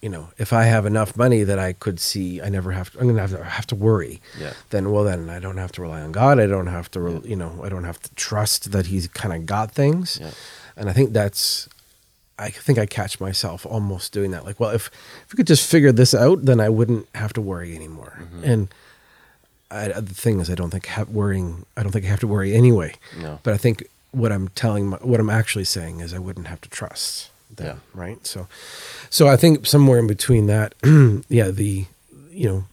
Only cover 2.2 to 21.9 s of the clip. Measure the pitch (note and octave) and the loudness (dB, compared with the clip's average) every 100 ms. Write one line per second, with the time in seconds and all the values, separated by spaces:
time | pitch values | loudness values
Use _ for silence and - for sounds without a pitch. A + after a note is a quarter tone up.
2.2 | F#2 F2+ G2+ G2 F#2 F#2 F2+ - B2 A2 | -6 -6 -6 -4 -4 -6 -8 -2 0 0
3.2 | G2 F#2 - - - G2+ G#2+ G#2+ C2 - | -2 -6 -8 -10 -8 0 2 2 0 -10
4.2 | - - D2 - - G#2 G2 G#2 G#2 F2+ | -18 -14 -12 -14 -8 -4 0 0 0 -2
5.2 | E2 F2 F#2+ F#2+ F2+ - E2+ D#2 D#2 F2+ | -6 -10 -10 -8 -10 -10 -10 -10 -8 0
6.2 | C3 C3+ G#2 G2 F2 F2 E2+ F#2 F2 E2 | 4 6 4 2 -2 -6 -8 -6 -6 -6
7.2 | A2 G2 E2 E2+ G2 F#2 F2 E2 - - | -8 -8 -8 -10 -10 -8 -10 -12 -14 -12
8.2 | - G#2+ G#2+ - G2+ G2 F2 F#2+ F2 - | -6 -2 -2 -4 -2 -2 -2 -2 -4 -6
9.2 | G#2 E2 E2 G2+ A2 - C#3 E3+ F3+ - | -6 -6 -4 -4 -4 0 2 2 -2 -8
10.2 | D#2 - - - - - G2+ F2+ C3 A2 | -12 -16 -20 -20 -20 -8 -2 2 2 2
11.2 | G2+ - - - - _ _ _ _ _ | -2 -2 -4 -6 -10 _ _ _ _ _
12.2 | _ - G#2 - - A#2+ G#2 - G2+ - | _ -14 -14 -6 0 0 0 -4 -8 -6
13.2 | F#2+ G2 F2+ F2 - A2 G2+ F#2 - G#2 | -6 -6 -6 -10 -8 -6 -4 -6 -8 -6
14.2 | G2 F2 D2 G#2 A2 A2 - - - - | -4 -6 -10 -6 -2 -2 -6 -14 -20 -20
15.2 | - - - D#3 - E3+ C#3 A#2 B2+ C3+ | -6 0 4 4 6 6 8 8 6 6
16.2 | C3 F#3 C3 A#2+ G#2+ A2 A#2 A2+ - - | 4 4 4 4 4 2 2 0 -4 -8
17.2 | G#2+ A#2 G2 F2 E2+ E2 D#2 D#2+ - - | -6 -6 -6 -8 -10 -12 -14 -18 -18 -20
18.2 | E2+ F2 C#3 A2+ G2 - _ _ _ _ | -18 -6 0 2 0 -6 _ _ _ _
19.2 | _ _ _ _ _ G#2 G#2 G2+ G2+ F#2 | _ _ _ _ _ -8 -6 -6 -8 -4
20.2 | A#2+ G2+ E2+ F2+ F2 F#2 - A2 G#2 G#2+ | 0 0 0 -4 -4 -6 -8 -8 -4 -2
21.2 | G2+ F#2+ F2+ E2+ - - G2+ | -2 -2 -4 -8 -12 -8 -4